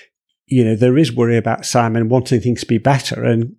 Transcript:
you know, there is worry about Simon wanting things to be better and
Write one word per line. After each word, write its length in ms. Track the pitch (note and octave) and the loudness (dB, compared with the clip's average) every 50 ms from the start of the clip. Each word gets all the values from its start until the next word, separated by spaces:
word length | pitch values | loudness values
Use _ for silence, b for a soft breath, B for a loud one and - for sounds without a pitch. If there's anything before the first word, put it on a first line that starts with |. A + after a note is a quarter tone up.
| B B B _ _ _ _ _ _ _ | B B B _ _ _ _ _ _ _
you 180 | C3+ B2+ A#2 | 0 2 2
know, 100 | A2 A2+ | 2 2
there 220 | G#2 B2 B2+ B2+ D3 | 2 2 2 4 2
is 140 | E3 A#2+ A#2 | 2 2 0
worry 240 | B2 A#2 A#2 A#2 A#2 | 0 0 2 2 0
about 280 | G#2+ A2+ A2+ - - | 0 -2 -4 -4 -6
Simon 440 | - - B2 A#2 A2+ A2 A#2 A2+ A2 | -2 -2 0 0 0 0 -2 0 0
wanting 320 | B2+ B2+ B2 - B2+ A#2 | 0 0 0 0 -2 -2
things 200 | - B2 A#2+ - | 0 -2 -4 -4
to 40 | - | -4
be 120 | - A#2 A2 | -2 -4 0
better 440 | - C3 C#3 C3 - - - - A#2+ | 0 0 0 0 -2 -4 -8 -4 -2
and 320 | B2 A#2 A2+ A#2 B2 - | -2 0 0 -2 -4 -8